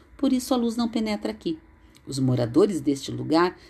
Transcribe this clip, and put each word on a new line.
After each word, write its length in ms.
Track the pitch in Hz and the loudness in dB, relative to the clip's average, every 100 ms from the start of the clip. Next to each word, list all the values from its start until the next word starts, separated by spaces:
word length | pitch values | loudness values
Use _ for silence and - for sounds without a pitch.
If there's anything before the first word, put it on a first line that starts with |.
| - - | -20 -4
por 140 | 269 | 0
isso 220 | 247 - | 0 0
a 40 | 254 | 0
luz 180 | 233 226 | 0 -2
não 140 | 233 | -2
penetra 420 | 233 220 208 214 | -2 -2 -4 -6
aqui. 260 | 220 185 160 - _ - - - | -6 -6 -6 -10 _ -20 -18 -8
Os 140 | 135 | -2
moradores 640 | 131 123 117 139 214 165 | 0 2 2 4 4 2
deste 280 | 135 135 - | -2 -2 -4
lugar 480 | 120 127 160 180 - | -6 0 2 2 -2